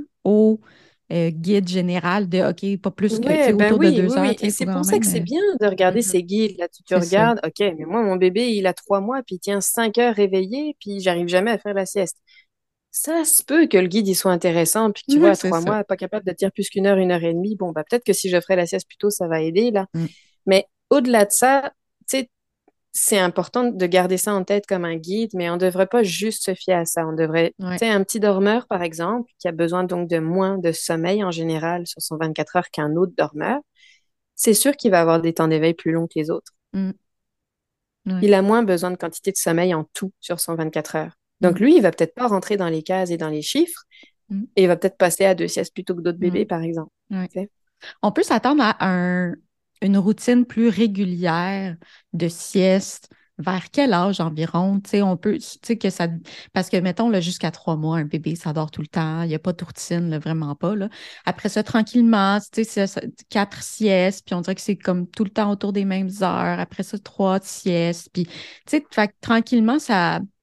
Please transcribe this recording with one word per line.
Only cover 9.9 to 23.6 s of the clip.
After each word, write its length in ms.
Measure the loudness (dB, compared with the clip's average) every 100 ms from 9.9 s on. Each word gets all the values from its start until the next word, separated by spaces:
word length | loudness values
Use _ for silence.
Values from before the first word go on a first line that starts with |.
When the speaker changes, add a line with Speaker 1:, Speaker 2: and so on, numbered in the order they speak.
| 2
Speaker 2:
heures 160 | 2
réveillé, 640 | 2 2 0 -2 -4 -6 -8
puis 200 | -10 -4
j'arrive 280 | -2 0 0
jamais 220 | 0 0
à 80 | -2
faire 160 | -4
la 120 | -4 -4
sieste. » 300 | -4 -4 -6 _ _ _ _ _ _ _
Ça 320 | -8 -4 -2
se 180 | 2 0
peut 220 | 2 4 4
que 120 | 4
le 80 | 2
guide, 200 | 0 0
il 60 |
soit 180 | 0 2
intéressant, 580 | 2 2 2 2 2 0
puis 120 | -2
que 80 | 2
tu 40 | 6
Speaker 1:
Oui, 40 |
Speaker 2:
vois, 100 | 6
à 40 |
Speaker 1:
c'est 140 | 4 0
Speaker 2:
trois 120 | 0
Speaker 1:
ça. 60 | 0
Speaker 2:
mois, 160 | -2
pas 120 | -2 -4
capable 300 | -4 -6 -6
de 60 |
tenir 200 | -2 -4
plus 160 | -2 -6
qu'une 180 | 0 2
heure, 120 | 4
une 140 | 2
heure 100 | 0
et 100 | 0
demie, 220 | -2 -2 -4
bon, 140 | -6
ben, 120 | -6 -2
peut-être 160 | -2
que 80 | 0
si 160 | 0 2
je 120 | 0
ferais 160 | 2 0
la 100 | 0
sieste 220 | -4 -8
plus 80 | -4
tôt, 140 | -4
ça 180 | -2 -2
va 120 | -2
aider, 300 | 0 2 2
là. 160 | 0 -2
Speaker 1:
Mm. 120 | -6 -8 -10 _ _ 2
Speaker 2:
Mais 200 | 2 0 _ 2
au-delà 340 | 2 4 4
de 60 | 4
ça, 420 | 4 4 4 0 -10 _ _ -6
tu 100 | -6
sais, 120 | -6 _ _ _ _ _ _
c'est 300 | -4 0 2
important 420 | 2 0 -2 0